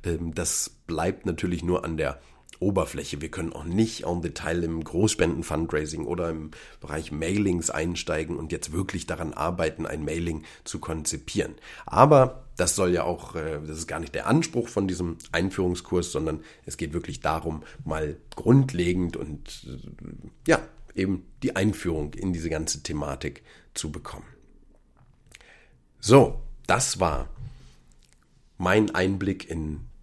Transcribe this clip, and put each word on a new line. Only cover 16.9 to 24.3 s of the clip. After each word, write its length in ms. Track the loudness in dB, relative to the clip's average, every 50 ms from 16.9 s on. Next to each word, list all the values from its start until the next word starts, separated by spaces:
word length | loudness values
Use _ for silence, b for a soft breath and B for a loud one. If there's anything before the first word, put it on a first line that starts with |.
| -4
wirklich 280 | -6 -6 -6 -12 -4
darum, 420 | -2 0 0 0 -2 -4 -6 -6 B B B B -6
mal 340 | -4 -2 -2 -2 -4 -4 -8 -12 -18 -14
grundlegend 800 | -2 4 6 8 8 6 4 0 0 2 2 2 2 0 -2 -2
und, 500 | -6 -8 -8 -8 -10 -12 -14 -16 -14 -14
äh, 840 | -12 -12 -12 -12 -16 -16 -16 -14 -14 -14 -14 -16 -18 -20 -8 2 4
ja, 100 | 4 4 2 -4 -16 -20 -20 -10 -2
eben 300 | 0 0 0 0 -2 -4 -12 -14 -4 -4
die 140 | 0 2
Einführung 560 | 4 2 2 2 2 -2 -2 0 0 -2 -4 -6
in 180 | -4 -2 -2 -2
diese 180 | 0 -2 -2
ganze 320 | -2 -2 -2 -2 -4 -4 -4
Thematik 600 | -4 -2 -2 -2 -2 -4 -4 -4 -6 -6 -8 B B B B B B B
zu 180 | -8 -6 -6
bekommen. 360 | -6 -8 -10 -12 -12 -12 -14 -18